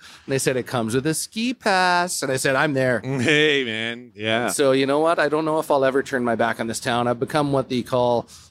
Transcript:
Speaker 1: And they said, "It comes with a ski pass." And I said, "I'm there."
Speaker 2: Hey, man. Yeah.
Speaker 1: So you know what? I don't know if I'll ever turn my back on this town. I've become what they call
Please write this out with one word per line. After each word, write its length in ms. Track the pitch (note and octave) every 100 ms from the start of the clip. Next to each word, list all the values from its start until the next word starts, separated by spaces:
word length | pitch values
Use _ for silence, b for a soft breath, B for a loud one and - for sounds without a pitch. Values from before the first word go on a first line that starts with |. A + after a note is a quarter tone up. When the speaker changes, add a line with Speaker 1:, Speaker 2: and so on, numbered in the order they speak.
| B B -
Speaker 1:
And 60 |
they 60 | C3+
said, 160 | D3 B2+
"It 100 | A#2
comes 300 | C3 A2+ B2
with 100 | C#3
a 80 |
ski 400 | D#3+ - - A#3+
pass." 720 | B3+ A3+ F#3+ F#3 F3 F3+ -
And 80 | C#3
I 60 | C3
said, 180 | C#3+ C3+
"I'm 160 | D#3
there." 280 | C3+ C3 A#2
Speaker 2:
Hey, 640 | B2 C3+ A#2+ D3+ D3+ C#3+ B2
man. 480 | A2 A2+ A#2 B2 G2+
Yeah. 320 | G#2+ A2+ A#2
Speaker 1:
So 240 | F#2 C#3
you 140 | C3+ C3+
know 140 | C#3+
what? 180 | D#3+ E3+
I 80 | D3
don't 160 | D3+
know 160 | D#3+ D#3
if 100 | D3
I'll 140 | D3
ever 180 | C3+ C3+
turn 220 | C3 C3
my 120 | A#2+ A2+
back 260 | A#2 A2+
on 60 | A#2
this 120 | A#2
town. 300 | C#3 A#2+ A#2+
I've 100 | A#2+
become 320 | C3 D#3 D3
what 160 | C#3 C3
they 140 | B2+
call 460 | - B2+ A#2+ A#2+ B2 B B